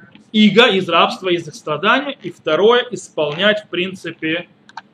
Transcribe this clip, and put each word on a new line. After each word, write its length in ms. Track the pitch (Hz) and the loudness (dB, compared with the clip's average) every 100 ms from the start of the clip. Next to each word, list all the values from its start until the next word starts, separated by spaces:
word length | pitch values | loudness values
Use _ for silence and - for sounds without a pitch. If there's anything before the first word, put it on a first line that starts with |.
| - - _ | -20 -20 _
иго, 360 | 214 214 208 247 | 4 6 6 4
из 180 | 190 175 | 2 0
рабства, 420 | 165 196 - 185 | 0 0 -2 -2
из 180 | 170 147 | -4 -4
их 60 | |
страдания. 640 | - 160 147 202 262 285 - | -14 -8 -4 0 0 -2 -10
И 100 | 175 | -14
второе, 560 | - 160 156 214 240 240 | -8 -2 2 4 2 0
исполнять, 760 | 190 - - 147 156 208 208 | -10 -10 -6 -6 0 0 0
в 40 | - | -4
принципе, 800 | 175 190 185 170 - 160 170 - _ - - _ | -6 -6 -8 -14 -8 -6 -6 -8 _ -20 -20 _